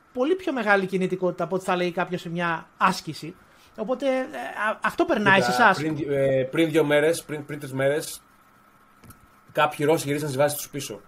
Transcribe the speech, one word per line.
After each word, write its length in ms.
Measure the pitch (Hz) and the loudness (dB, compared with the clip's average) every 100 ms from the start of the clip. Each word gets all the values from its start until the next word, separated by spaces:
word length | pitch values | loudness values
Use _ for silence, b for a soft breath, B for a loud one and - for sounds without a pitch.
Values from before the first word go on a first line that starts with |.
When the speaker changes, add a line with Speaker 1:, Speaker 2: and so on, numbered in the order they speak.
| _ | _
Speaker 1:
πολύ 220 | 247 277 | -2 0
πιο 180 | 370 - | 0 -2
μεγάλη 340 | 262 208 196 185 | -2 2 2 2
κινητικότητα 580 | 185 185 185 180 175 | -2 -2 -2 -2 -2
από 100 | 170 | -4
ό,τι 100 | 180 | -4
θα 120 | 185 180 | -2 0
λέει 160 | 180 | 0
κάποιος 280 | 175 170 175 | -2 -4 -6
σε 80 | 175 | -6
μια 380 | 170 175 160 - - | -4 -4 -4 -8 0
άσκηση. 580 | 190 185 - 143 151 - b b b - | 0 0 -8 -12 -14 -16 b b b -8
Οπότε, 300 | 214 254 277 | -6 -4 -2
ε, 140 | 262 262 - - - 214 | -2 -4 -10 -10 -6 -4
α, 100 | - | -2
αυτό 200 | 214 - | -2 0
περνάει 360 | 339 220 202 190 | 0 2 4 6
Speaker 2:
Κοίτα, 120 | 180 | 4
Speaker 1:
σε 100 | 214 | 6
εσάς. 160 | 226 160 | 6 4
Speaker 2:
πριν, 180 | 156 147 143 | 0 -2 -2
ε, 300 | 139 135 135 127 | 2 2 2 2
πριν 200 | 151 165 | 2 2
δύο 140 | 156 | 4
μέρες, 380 | 147 147 151 165 | 4 4 4 0
πριν, 220 | - 147 | -4 -10
πριν 140 | 143 147 | -10 -12
τρεις 140 | 139 | -8
μέρες, 480 | 131 139 151 - - _ _ _ _ _ _ _ _ - - _ _ - | -2 0 0 -4 -12 _ _ _ _ _ _ _ _ -20 -20 _ _ -6
κάποιοι 340 | - 151 147 147 | 0 0 2 2
Ρώσοι 200 | 160 135 | 2 0
γυρίσαν 220 | 143 147 | -4 -2
στις 120 | 131 | 0
βάσεις 180 | 143 139 | 0 0
τους 100 | - | -8
πίσω. 320 | 147 - 104 | -10 -10 -12